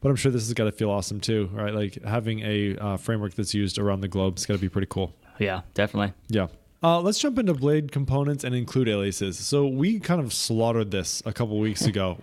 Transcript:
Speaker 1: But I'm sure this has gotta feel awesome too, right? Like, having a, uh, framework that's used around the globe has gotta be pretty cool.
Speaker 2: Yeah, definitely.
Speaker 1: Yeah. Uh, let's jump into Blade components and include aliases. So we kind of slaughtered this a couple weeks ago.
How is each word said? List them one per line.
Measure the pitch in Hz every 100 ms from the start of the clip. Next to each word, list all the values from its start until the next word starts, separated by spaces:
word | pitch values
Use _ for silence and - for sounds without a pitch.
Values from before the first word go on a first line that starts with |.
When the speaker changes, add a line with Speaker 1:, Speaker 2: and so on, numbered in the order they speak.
Speaker 1:
But | 139
I'm | 131
sure | 139
this | 123 113
has |
gotta | 117 107
feel | - 107
awesome | 101 95 104
too, | 104 110 95
right? | 101 104
Like, | 107 104 95
having | 104 117 110 110
a, | 107 104 101 95
uh, | 104 95
framework | - 110 104
that's | - 101
used | 104 98 -
around | 101 98
the | 95
globe | 98 95 90
has | -
gotta | 101
be | 95
pretty | 101 95
cool. | 98 92 - - -
Speaker 2:
Yeah, | 101 92 -
definitely. | - 104 104 101 - -
Speaker 1:
Yeah. | 107 90 - _ _
Uh, | 165 170
let's | 180 208
jump | 294 247
into | 208
Blade | 143 143 156 143
components | 143 135 135 143 143
and | 127 123
include | 113 135 117
aliases. | 104 101 95 98 87
So | - 143 143
we | 131 175 220
kind | - 170
of | 123
slaughtered | - - 113 113 113 107
this | 95 87 -
a | 113
couple | - 117 107
weeks | 107 98 110
ago. | 101 95 87